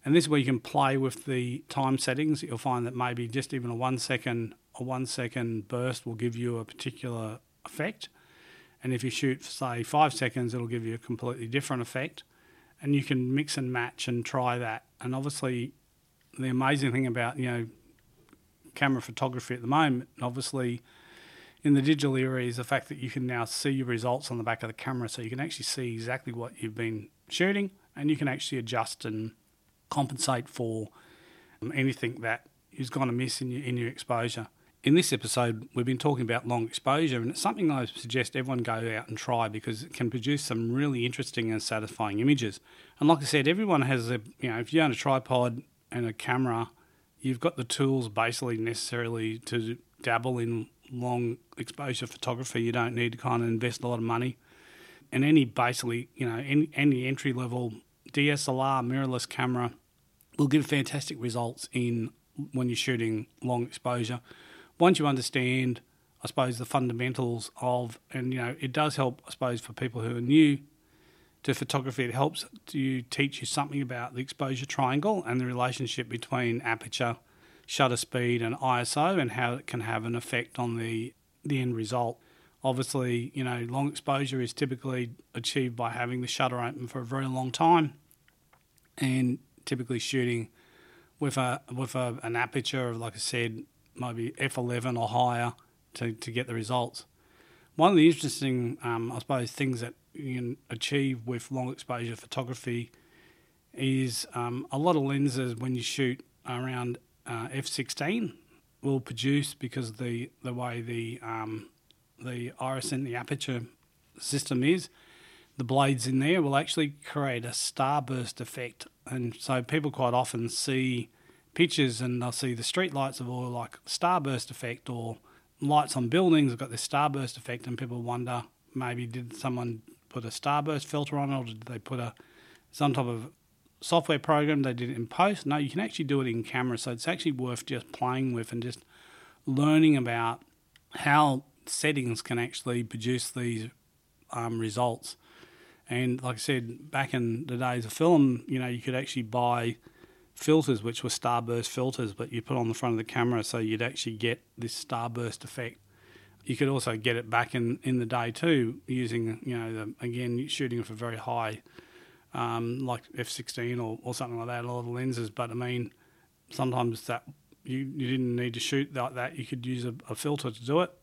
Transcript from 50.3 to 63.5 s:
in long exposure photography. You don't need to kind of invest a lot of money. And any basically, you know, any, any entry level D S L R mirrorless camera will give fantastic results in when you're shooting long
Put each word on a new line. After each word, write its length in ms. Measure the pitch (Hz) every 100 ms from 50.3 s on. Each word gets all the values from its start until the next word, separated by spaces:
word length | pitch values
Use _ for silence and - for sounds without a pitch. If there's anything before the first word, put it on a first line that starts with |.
| 123
in 280 | 117 117 - _ -
long 460 | 123 123 123 117 120 _ -
exposure 500 | - - 143 123 117
photography. 540 | - - 120 127 120
You 120 | 117
don't 220 | 123 117
need 180 | 120 120
to 60 | 117
kind 240 | 127 120
of 60 | 117
invest 340 | 113 123 117
a 60 | 120
lot 60 |
of 80 | 117
money. 340 | 113 117 127 - _ - - - - - -
And 140 | 127
any 220 | 143 160 123
basically, 640 | 107 123 123 120 120 120
you 140 | - 123
know, 80 | 113
any, 320 | 135 143 151
any 320 | 135 143 131 127
entry 260 | 131 139
level 400 | 123 127 123 120 110 _ _ -
D 180 | 143 143
S 160 | 143 143
L 140 | 131
R 220 | 135 135
mirrorless 440 | 123 131 135 127 -
camera 460 | - 127 123 120 - _ _ _ _ _ -
will 120 | 147
give 180 | 156 143
fantastic 500 | 147 131 143 - 139
results 520 | 120 117 117 - -
in 380 | 127 120 117 110 - _ - 143
when 160 | 127 123
you're 80 | 117
shooting 520 | - 123 113 110 107 _
long 200 | 123